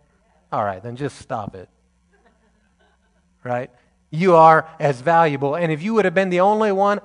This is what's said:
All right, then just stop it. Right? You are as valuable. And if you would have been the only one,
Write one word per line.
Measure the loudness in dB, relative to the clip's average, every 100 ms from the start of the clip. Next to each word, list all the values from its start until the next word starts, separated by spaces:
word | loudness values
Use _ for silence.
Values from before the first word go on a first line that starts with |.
| _ _ _ _ _
All | -4 -4
right, | -6
then | -10 -10
just | -10 -10
stop | -12 -10 -10 -16
it. | -20 _ _ _ _ _ _ _ _ _ _ _ _ _ _ _ _ _
Right? | -8 -6 -8 _ _ _ _
You | -2 4 6
are | 8 6 2 -4
as | -4 -2
valuable. | 0 2 2 0 -4 -4
And | -4
if | -4
you | -2
would | 0
have | 0
been | 0 0
the | 0
only | 0 0 0
one, | 0 0 -2